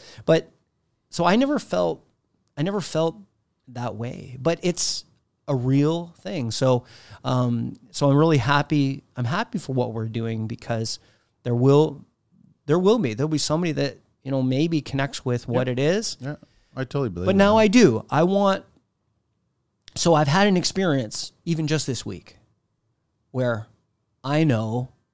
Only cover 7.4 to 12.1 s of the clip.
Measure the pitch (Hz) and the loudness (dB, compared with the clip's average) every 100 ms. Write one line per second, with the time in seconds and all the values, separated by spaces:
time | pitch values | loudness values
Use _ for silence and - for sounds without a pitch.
7.4 | 123 120 117 - - - 143 139 160 151 | 0 -2 -4 -10 -14 -2 2 4 4 4
8.4 | 110 143 147 151 135 135 - - 120 175 | 2 0 0 0 0 -4 -12 -8 -4 -4
9.4 | 240 175 - 131 117 113 110 113 113 110 | -4 -8 -4 -4 -2 -4 -6 -6 -6 -6
10.4 | 110 120 - 117 113 - _ _ _ _ | -6 -8 -6 -4 -4 -8 _ _ _ _
11.4 | 127 120 131 143 156 143 - | -4 2 6 6 4 -2 -20